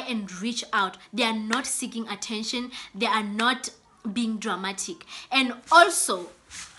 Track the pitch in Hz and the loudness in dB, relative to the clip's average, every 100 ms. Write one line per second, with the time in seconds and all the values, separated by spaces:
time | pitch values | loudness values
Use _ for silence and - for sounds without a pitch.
0 | 254 226 190 180 233 226 - 220 190 - | 4 -4 -6 -6 -6 -6 -2 0 0 -4
1 | - 214 226 220 214 247 262 - 240 226 | -8 -2 0 0 -2 -2 -2 -4 -4 -6
2 | 220 202 - 214 220 247 254 - - 196 | -8 -8 -6 -6 -4 -4 -6 -10 -10 -2
3 | 220 214 208 208 240 254 - - _ - | 2 2 0 2 2 2 -4 -14 _ -12
4 | 226 214 226 214 220 180 190 190 - 165 | -6 -2 -2 -2 -4 -2 -4 -4 -6 -8
5 | - - - 269 247 233 - 330 339 - | -12 -16 -2 2 2 -2 8 10 10 6
6 | - 185 175 - - - - | 0 -2 -4 -16 -18 -16 -8